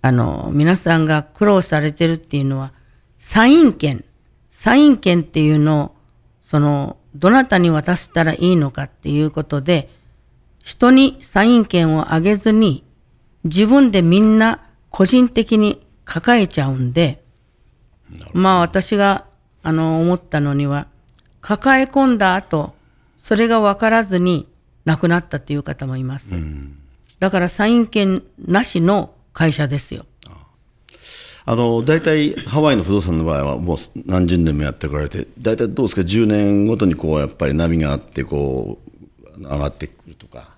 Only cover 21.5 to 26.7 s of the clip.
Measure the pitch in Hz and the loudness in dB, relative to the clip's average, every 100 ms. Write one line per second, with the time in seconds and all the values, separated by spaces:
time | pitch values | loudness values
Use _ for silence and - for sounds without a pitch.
21.5 | 208 269 262 269 277 262 233 196 185 - | -2 0 2 0 0 2 2 0 -2 -4
22.5 | 160 147 - _ _ _ _ - 214 226 | -6 -6 -12 _ _ _ _ -4 0 2
23.5 | 226 208 202 220 226 208 185 180 170 - | 2 0 0 0 0 0 0 0 -2 -6
24.5 | _ _ _ - 156 175 175 170 147 - | _ _ _ -4 0 0 -2 -4 -12 -6
25.5 | 147 143 143 135 131 127 135 104 87 76 | -8 -6 -10 -8 -8 -8 -10 -10 -8 -8
26.5 | 73 69 | -12 -16